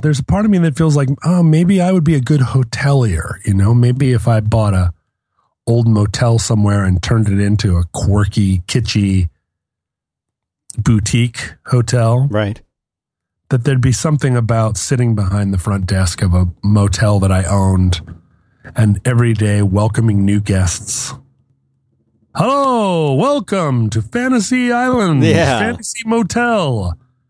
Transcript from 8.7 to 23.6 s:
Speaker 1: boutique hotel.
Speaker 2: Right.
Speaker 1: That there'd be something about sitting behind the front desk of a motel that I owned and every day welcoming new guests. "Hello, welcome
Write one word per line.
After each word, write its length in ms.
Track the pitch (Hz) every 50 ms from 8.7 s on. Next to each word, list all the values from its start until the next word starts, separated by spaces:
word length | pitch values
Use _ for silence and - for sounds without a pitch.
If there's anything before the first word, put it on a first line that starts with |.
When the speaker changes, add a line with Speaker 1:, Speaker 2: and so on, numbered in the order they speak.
| - 127 117 - - 107 101 98 98 95 90 - - _ _ _ _ _ _ _ _ _ _ _ _ _ _ _ _ _ _ _ _ _ _ _ _ _ _ - -
Speaker 1:
boutique 760 | - 107 - 117 104 107 - - 117 117 - - - - - - _ - -
hotel. 600 | - 123 120 - - 123 113 113 117 127 135 143
Speaker 2:
Right. 280 | 104 104 107 101 107 - - _ _ _ _ _ _ _ _ _ _ _ _ _ _ _ _ -
Speaker 1:
That 140 | - 127 117
there'd 160 | 147 135 127
be 120 | 120 135
something 440 | 120 - - 160 151 143 - 135 127
about 400 | 120 113 110 117 113 110 110 104
sitting 380 | - - - 143 120 123 117 113
behind 400 | 104 101 92 98 104 101 98 98
the 60 | 95
front 260 | - 107 101 98 95
desk 380 | 90 98 95 95 92 - - -
of 100 | 92 87
a 140 | 90 90 87 - _ -
motel 560 | 101 104 104 101 95 85 - 113 104 104 98
that 120 | 95 95
I 120 | 95 92 95
owned 580 | 85 101 98 98 95 95 92 92 92 90 - - - - - _ _ _ _ _ _ _ _ - - -
and 240 | - 110 104 101 98 -
every 280 | - 123 117 120 120 113
day 280 | 98 107 104 104 104
welcoming 640 | 104 98 95 104 107 110 107 - 113 113 101 101 98
new 140 | 98 101 104
guests. 760 | 104 - 101 95 92 85 - - - - - - - - - - - _ _ _ _ _ _ _ _ _ _ _ _ _ _ _ _ _ _ _ _ _ -
"Hello, 800 | - 175 240 277 277 277 269 254 233 214 196 180 165 156 147 135
welcome 760 | 131 208 277 285 285 190 - 214 196